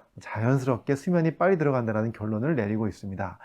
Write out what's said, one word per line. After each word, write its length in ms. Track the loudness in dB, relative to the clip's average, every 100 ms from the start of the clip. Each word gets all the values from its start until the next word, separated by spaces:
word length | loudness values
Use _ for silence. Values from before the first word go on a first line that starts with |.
| _ -20
자연스럽게 760 | -10 -2 2 2 2 -2 0 -2
수면이 420 | 0 2 2 2
빨리 200 | 2 4
들어간다는 540 | 2 2 0 0 -2
결론을 440 | -2 -4 -2 0 0
내리고 320 | 0 0 -2
있습니다. 520 | -4 -8 -8 -8 -10